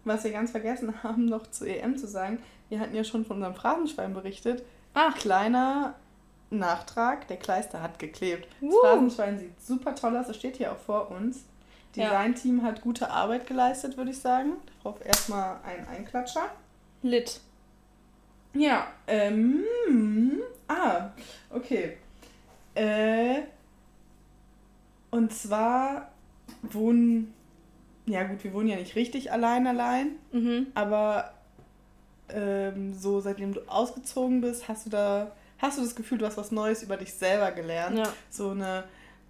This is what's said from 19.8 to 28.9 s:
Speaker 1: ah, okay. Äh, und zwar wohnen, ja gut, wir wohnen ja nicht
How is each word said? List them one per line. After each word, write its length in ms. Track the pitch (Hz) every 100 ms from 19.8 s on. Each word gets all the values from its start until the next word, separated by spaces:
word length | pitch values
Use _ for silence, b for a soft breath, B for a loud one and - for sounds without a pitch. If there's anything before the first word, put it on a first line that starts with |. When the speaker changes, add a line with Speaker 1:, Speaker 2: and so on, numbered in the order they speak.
| 427 240 214 214 247 339 494 - -
Speaker 1:
ah, 420 | 330 294 175 196 - B B B
okay. 460 | 247 - 220 165 - - b b b b - -
Äh, 680 | 208 214 214 220 226 240 269 294 - - - - - - - - - - - - - - _ -
und 220 | 233 226
zwar 800 | - 202 214 226 254 269 285 285 - - - - -
wohnen, 720 | 220 208 220 240 233 226 220 - - - - - - - -
ja 160 | 190
gut, 180 | 196 196
wir 80 | 196
wohnen 160 | 196 220
ja 80 | 190
nicht 200 | 185